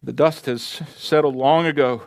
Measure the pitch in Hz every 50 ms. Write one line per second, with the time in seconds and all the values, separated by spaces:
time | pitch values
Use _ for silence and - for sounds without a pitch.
0 | - 127 123 127 147 160 156 - - - 123 120 - - - - 160 - - -
1 | - - - 151 151 147 131 127 131 135 156 165 170 165 147 143 135 127 123 113
2 | 104